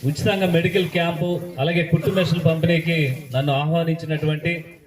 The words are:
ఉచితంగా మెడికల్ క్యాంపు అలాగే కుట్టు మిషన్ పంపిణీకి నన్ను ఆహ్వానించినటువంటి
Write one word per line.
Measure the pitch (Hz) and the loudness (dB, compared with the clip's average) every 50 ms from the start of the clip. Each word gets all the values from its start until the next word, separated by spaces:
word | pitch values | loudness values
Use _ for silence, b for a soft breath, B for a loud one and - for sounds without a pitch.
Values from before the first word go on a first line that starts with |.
| 117 | -2
ఉచితంగా | 131 151 - - 220 196 196 190 180 | -2 -2 0 0 0 0 2 2 2
మెడికల్ | 170 165 170 180 175 196 180 160 | 2 4 2 4 2 2 0 0
క్యాంపు | - 175 170 170 160 151 175 175 175 - - - - - | 0 0 0 0 0 -2 -2 -2 -2 -4 -6 -8 -4 -2
అలాగే | 135 160 170 170 165 | -2 0 2 0 0
కుట్టు | 165 - 156 - - | 2 0 0 2 2
మిషన్ | 185 190 180 - - - - | 2 2 2 2 0 2 2
పంపిణీకి | 165 165 160 160 170 170 165 160 165 165 160 151 135 127 - - - 120 127 | 2 2 2 2 2 2 2 2 0 0 0 0 0 -2 -4 -8 -6 -4 -2
నన్ను | 139 147 139 | 0 2 0
ఆహ్వానించినటువంటి | 135 147 151 160 170 165 165 160 160 - 151 156 147 151 151 151 151 147 170 175 170 160 - - - - | 0 0 0 0 0 0 0 -2 -4 -2 -4 -4 -2 0 -2 -2 -2 -2 -4 -4 -4 -8 -14 -20 -20 -20